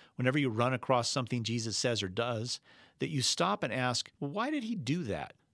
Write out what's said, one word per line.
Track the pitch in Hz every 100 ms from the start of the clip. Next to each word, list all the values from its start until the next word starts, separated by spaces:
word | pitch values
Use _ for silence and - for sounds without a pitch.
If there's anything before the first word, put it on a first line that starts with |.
| - -
whenever | 127 151
you | 135
run | 110 120
across | 127 - 127 120
something | - 120 123
Jesus | 110 117 113 101
says | 127 113
or | 98
does, | 92 120 117 117 - - - - _
that | 135
you | 147
stop | 123 - 175 208
and | -
ask, | 113 127 120 - _
"Well, | 143
why | 170 254
did | 302 220
he | 226
do | 120 165 131
that? | 85 65 - _